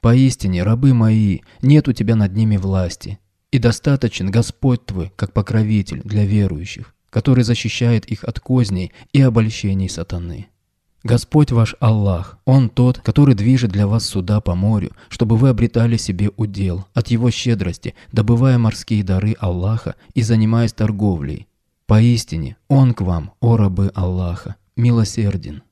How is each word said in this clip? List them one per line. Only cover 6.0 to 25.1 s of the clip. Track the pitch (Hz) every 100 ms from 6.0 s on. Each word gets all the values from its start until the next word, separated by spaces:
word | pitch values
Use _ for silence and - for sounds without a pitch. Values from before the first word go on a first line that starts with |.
для | - 107 104
верующих, | 104 98 78 92 - - _ _
который | - - 127
защищает | 113 120 113 - 120 117
их | - 107
от | - -
козней | - 127 110 92 92 - -
и | 139
обольщений | 135 113 110 110 104 95 95
сатаны. | - 82 87 85 78 95 _ _ _ _ _
Господь | 117 120 - 151 147
ваш | 120 110 -
Аллах, | 117 110 101 87 95 -
Он | - 131 120
тот, | - 127 123
который | - 110 143
движет | 110 104 131 117
для | 98 101
вас | 110
суда | - 101 90 104
по | -
морю, | 87 101 107 95 - -
чтобы | - 117 110
вы | 135
обретали | 110 117 - 117 113
себе | - 90 104 -
удел | 107 98 95 87 -
от | - -
Его | 117 123
щедрости, | - 127 113 90 85 - - -
добывая | 113 104 117 131 123
морские | 113 - - 107
дары | 95 92 107 110
Аллаха | 92 87 95 113 - - _
и | -
занимаясь | 110 113 110 117 117
торговлей. | - 107 104 104 87 69 78 - _ _ _ _
Поистине, | 107 117 117 - 82 120 - _
Он | 139 131
к | 113
вам, | 92 85 76 _
о | 117 113
рабы | 101 92 98
Аллаха, | - 90 90 87 87 - 101 _ -
милосерден. | 120 117 107